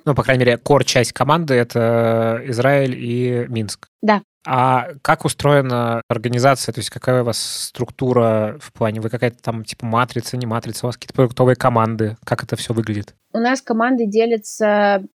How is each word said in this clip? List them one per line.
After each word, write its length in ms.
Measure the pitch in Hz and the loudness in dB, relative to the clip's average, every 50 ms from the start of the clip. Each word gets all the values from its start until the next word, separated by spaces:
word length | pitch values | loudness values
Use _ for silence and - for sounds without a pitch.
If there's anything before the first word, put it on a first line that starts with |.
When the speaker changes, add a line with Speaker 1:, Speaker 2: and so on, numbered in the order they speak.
| - | 0
Speaker 1:
Ну, 100 | 151 135 | 0 0
по 80 | 135 120 | 2 2
крайней 220 | - 135 123 123 | 2 2 4 4
мере, 120 | 123 117 - | 2 2 2
кор-часть 540 | - - 143 131 123 - - 131 117 - | 2 2 4 4 4 2 2 2 2 0
команды — 420 | - - 127 135 151 170 170 143 131 | 0 -2 0 2 2 0 2 2 2
это 840 | 120 120 120 - 120 113 117 117 117 117 113 113 113 113 113 113 117 131 | 2 2 0 0 0 2 2 2 2 2 2 2 2 0 0 -2 -4 -4
Израиль 500 | 139 117 113 123 135 143 139 139 131 127 | -4 -2 0 2 4 4 4 2 0 -2
и 500 | 127 123 120 120 123 123 123 123 120 120 135 | -4 -6 -4 -2 -2 0 0 0 -2 -2 -4
Минск. 380 | 120 113 107 101 - - - - _ _ | -4 -4 -4 -4 -8 -12 -16 -20 _ _
Speaker 2:
Да. 200 | - 214 208 190 - _ _ _ - | 0 2 2 2 0 _ _ _ -8
Speaker 1:
А 440 | - 131 127 127 131 127 127 127 135 139 - | -4 0 2 2 4 2 2 0 -4 -10 -6
как 240 | - - 160 - - | -2 0 0 0 0
устроена 760 | 151 - - - 143 147 143 135 131 123 120 120 117 117 117 - - | -4 -4 0 2 2 4 4 2 2 0 -2 0 0 -2 -2 -4 -4
организация? 640 | 120 113 110 120 123 120 123 139 135 131 - - | -4 -4 -2 -2 0 2 4 4 4 2 0 -6
То 80 | - 120 | -6 -6
есть 120 | 101 - | -8 -10
какая 320 | - 123 - - 127 127 120 | -10 -6 -2 0 0 0 0
у 20 | |
вас 140 | 120 110 - | 0 -2 -4
структура 1160 | - - - - - - - - 123 - - - 135 127 123 120 117 113 110 107 107 107 - 151 | -6 -8 -8 -10 -10 -10 -8 -8 -8 -8 -6 -4 -2 0 2 4 4 4 2 2 0 -2 -6 -10
в 100 | - - | -16 -14
плане, 300 | - - 120 110 107 110 | -6 -4 -2 -2 -2 -4
вы 80 | 110 110 | -6 -6
какая-то 320 | - 113 123 120 117 _ | -4 -2 -2 -2 -4 _
там, 240 | - 123 117 113 107 | -6 -6 -6 -6 -8
типа, 200 | - - - 123 | -12 -12 -10 -6
матрица, 520 | 117 110 117 127 123 - 123 117 - - 123 | -2 0 2 2 0 -2 -6 -6 -6 -6 -6
не 80 | 123 | -4
матрица, 400 | 113 113 117 - 117 107 - - | -4 -4 -4 -6 -8 -8 -6 -6
у 20 | 123 | -6
вас 80 | 117 | -6
какие-то 200 | - - - - | -8 -12 -4 0
продуктовые 400 | - 131 117 - - 127 127 127 | 2 2 2 2 2 4 4 4
команды? 600 | - - 131 120 113 113 113 117 110 110 104 110 - _ | 4 2 2 4 4 2 2 0 -2 -2 -4 -4 -6 _
Как 200 | - 120 - - | -6 -4 -4 -4
это 120 | - 120 | -4 -6
все 180 | - - - 113 | -6 -4 -4 -2
выглядит? 420 | 113 107 107 107 104 98 - - _ _ _ - | -2 -2 -2 -4 -6 -8 -10 -16 _ _ _ -4
Speaker 2:
У 60 | 226 | -2
нас 220 | 233 247 262 262 | -2 0 -2 -2
команды 440 | - - 240 220 226 247 269 240 233 | -2 -2 -2 0 0 2 2 0 0
делятся 1000 | 202 202 220 226 233 233 214 214 - - - 220 208 208 208 208 202 202 196 190 202 _ | 0 2 2 2 2 0 -2 -4 -6 -6 -2 0 2 2 4 4 2 2 0 -2 -6 _